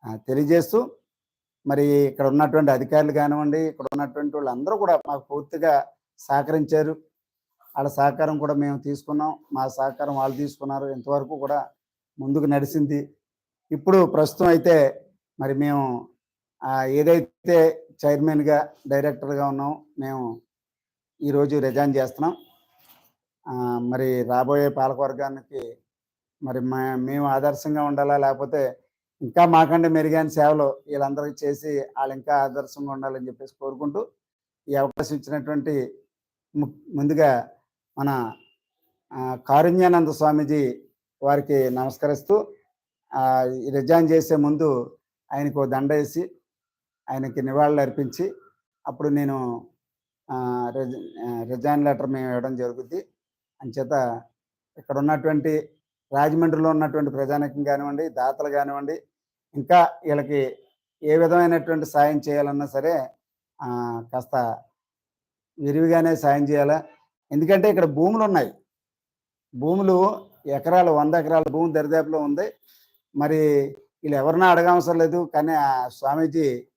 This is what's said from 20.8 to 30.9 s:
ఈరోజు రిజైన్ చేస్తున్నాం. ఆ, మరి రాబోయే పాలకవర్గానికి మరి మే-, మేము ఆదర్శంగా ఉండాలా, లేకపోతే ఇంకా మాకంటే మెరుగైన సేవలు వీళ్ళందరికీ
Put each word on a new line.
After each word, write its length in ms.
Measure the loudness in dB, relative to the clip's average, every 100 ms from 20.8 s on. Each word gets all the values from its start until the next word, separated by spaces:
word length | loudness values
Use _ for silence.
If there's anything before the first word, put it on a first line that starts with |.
| _ _ _ _
ఈరోజు 340 | -2 0 2 0
రిజైన్ 400 | 0 0 2 0
చేస్తున్నాం. 400 | -2 -2 -4 -4 _ _ _ _ _ _ _ _ _ _ -10
ఆ, 300 | -6 -4 -4
మరి 440 | -4 -2 -2 -2
రాబోయే 460 | 0 0 2 2 0
పాలకవర్గానికి 1120 | 0 -2 0 -4 -4 -8 -10 _ -14 -14 -16 _ _ _ _ _ _
మరి 180 | -6 -4
మే-, 360 | -2 -2 -2 -2
మేము 300 | -4 -2 0
ఆదర్శంగా 580 | 2 0 -2 -4 -2
ఉండాలా, 320 | 0 0 2 2
లేకపోతే 640 | 2 0 -4 -2 -2 -4 _ _ _ _
ఇంకా 240 | -2 4 6
మాకంటే 420 | 8 6 4 2
మెరుగైన 400 | 2 2 0 0
సేవలు 540 | 2 4 4 0 -2
వీళ్ళందరికీ 600 | -8